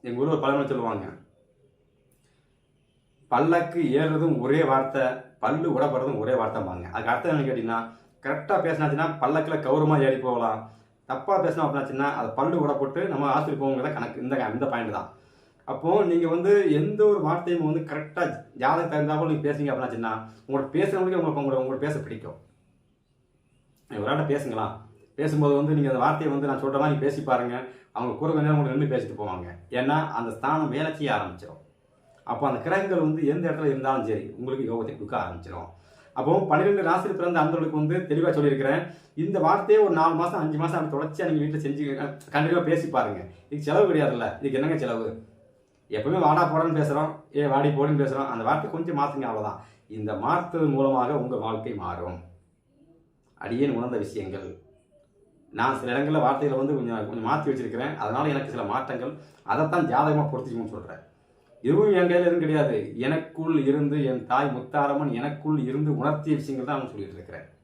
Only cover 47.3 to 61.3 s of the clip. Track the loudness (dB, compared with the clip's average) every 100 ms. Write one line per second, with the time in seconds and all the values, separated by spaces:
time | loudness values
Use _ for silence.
47.3 | -2 2 2 2 2 2 4 2 0 -4
48.3 | -2 0 0 -2 -6 -4 -2 -2 -2 -6
49.3 | -4 -6 -8 -16 _ _ -8 -6 -4 0
50.3 | -2 -2 0 0 4 4 2 0 -2 -2
51.3 | -4 -4 -6 -6 -8 -8 -8 -8 -10 -16
52.3 | -20 _ _ _ _ _ _ _ _ _
53.3 | _ -6 0 0 0 -2 -4 -6 -8 -8
54.3 | -10 -12 -16 -20 _ _ _ _ _ _
55.3 | _ _ -2 0 0 -2 0 2 2 2
56.3 | 2 0 0 0 0 -2 -4 -4 -4 -2
57.3 | 0 0 -2 -4 -4 -6 -4 -4 0 0
58.3 | -2 -4 -6 -4 -4 -4 -6 -8 -10 -20
59.3 | -20 -4 0 2 2 2 2 4 4 2
60.3 | -2 -6 -6 -6 -10 -14 -18 -20 _ _